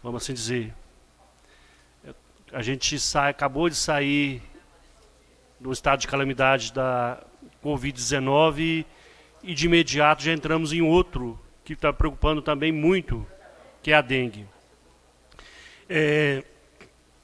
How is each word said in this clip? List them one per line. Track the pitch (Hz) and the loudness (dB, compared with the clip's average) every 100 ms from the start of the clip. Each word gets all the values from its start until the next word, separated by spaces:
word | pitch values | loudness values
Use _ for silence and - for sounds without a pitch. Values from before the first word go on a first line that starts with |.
vamos | 120 123 | -10 -8
assim | - 120 | -8 -6
dizer. | 113 123 110 - - _ _ _ _ _ _ _ _ _ _ _ 135 - _ _ - | -4 -4 -6 -12 -20 _ _ _ _ _ _ _ _ _ _ _ -20 -20 _ _ -14
A | 131 | -8
gente | 113 135 - 143 | -6 -4 -4 -4
sa-, | - 147 143 | -2 0 0
acabou | - 139 135 170 | 0 -4 0 0
de | 143 | 0
sair | - 147 143 143 143 123 - - _ _ _ _ _ _ _ _ _ _ | -2 0 0 0 0 -4 -14 -20 _ _ _ _ _ _ _ _ _ _
do | 131 | -8
estado | 127 143 139 | -2 0 0
de | - | 0
calamidade | 139 139 131 135 135 - | -2 -2 2 2 2 0
da | 135 131 123 120 127 - - - _ | -4 -2 -2 -2 -6 -14 -20 -20 _
covid | 147 139 139 | -6 -4 -4
dezenove | 127 120 143 131 143 160 143 165 160 156 - - - - - | -6 -2 -2 2 4 4 2 -2 -2 -6 -16 -20 -20 -20 -18
e | 185 143 | -10 -2
de | 170 | 4
imediato | 170 139 139 151 151 | 4 4 4 4 4
já | 151 | 0
entramos | 160 151 165 156 | -2 0 -2 0
em | 170 | 0
outro | 160 175 175 - 120 110 - _ - | 4 4 4 -4 -8 -10 -18 _ -14
que | 156 | -2
tá | 156 | -2
preocupando | 143 151 - 151 151 | 0 0 2 0 0
também | 156 143 156 | -2 0 0
muito, | 156 160 190 - 113 - - - - - - | 2 2 2 0 -6 -8 -16 -20 -20 -20 -8
que | 151 | 4
é | 151 | 4
a | |
dengue. | 127 131 123 101 98 - _ _ _ _ _ _ _ - - - - - - | 4 0 -2 -8 -18 -20 _ _ _ _ _ _ _ -20 -20 -20 -20 -20 -4
É, | 160 151 151 147 135 - _ _ _ - _ _ _ | 0 2 2 2 -2 -8 _ _ _ -20 _ _ _